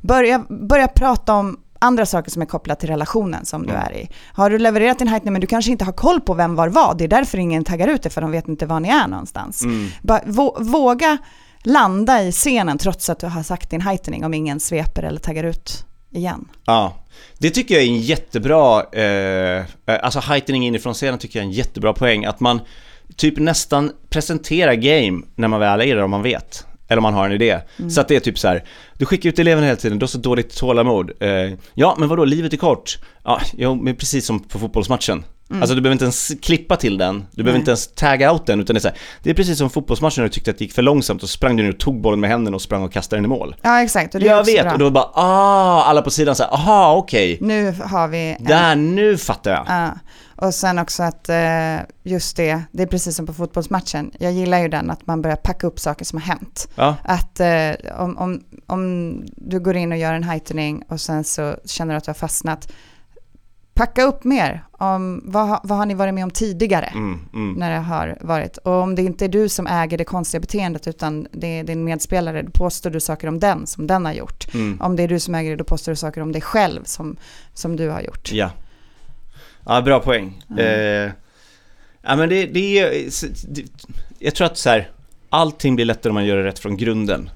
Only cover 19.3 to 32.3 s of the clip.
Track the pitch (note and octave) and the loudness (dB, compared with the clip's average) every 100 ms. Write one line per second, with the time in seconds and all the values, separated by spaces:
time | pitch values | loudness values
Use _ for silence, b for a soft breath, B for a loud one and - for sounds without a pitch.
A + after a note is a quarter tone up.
19.3 | F#2+ F#2 F#2 F#2 - - A2+ B2+ C#3 C3+ | 0 0 -2 -6 -10 -2 -2 0 -4 0
20.3 | C#3+ C3+ C3+ B2 A#2 B2 A2+ C#3 B2 A2+ | -2 0 0 0 -2 -4 -4 -4 -4 -6
21.3 | A2+ G2 G2 - - G#2+ G#2 B2+ G#2+ G#2 | -6 -4 -2 -4 0 -2 2 2 2 0
22.3 | G#2+ B2 A#2+ b b b b b - D#3 | 0 0 0 b b b b b 0 0
23.3 | D3+ D#3 D#3+ - C#3+ D3 - - D#3+ D3 | 2 0 0 0 0 0 -6 -6 -4 -2
24.3 | D#3+ - D#3+ E3 A#2 B2+ D#3 A2 F2+ - | -6 -2 0 2 4 4 4 2 -2 -6
25.3 | - A2+ G#2+ G#2 G#2 B2+ A2+ G2 G2+ A2+ | -4 0 2 2 2 2 2 0 0 0
26.3 | A#2 - - - - - A2+ A2 G#2 G2 | -2 -6 -16 -16 -18 0 2 4 2 0
27.3 | G2+ A#2 F2+ - b F3 E3 C3+ C#3 B2 | 2 2 2 -4 b -2 0 4 2 2
28.3 | G2 G2+ F2+ B B B B C3+ F#3+ E3+ | 0 2 0 B B B B 0 2 2
29.3 | D#3+ E3+ D#3+ D3 A#2+ A#2 G#2 B2+ B2 B2 | 2 4 4 4 2 -2 -2 -2 -2 0
30.3 | B2 A#2 - B2+ A#2 A#2+ G#2+ F2+ - G2+ | 0 -2 -2 0 4 4 2 0 -4 -2
31.3 | F#2+ F#2+ F#2 b - D#3+ D#3 D3+ E3 C#3+ | 0 -2 -6 b 2 4 4 0 2 2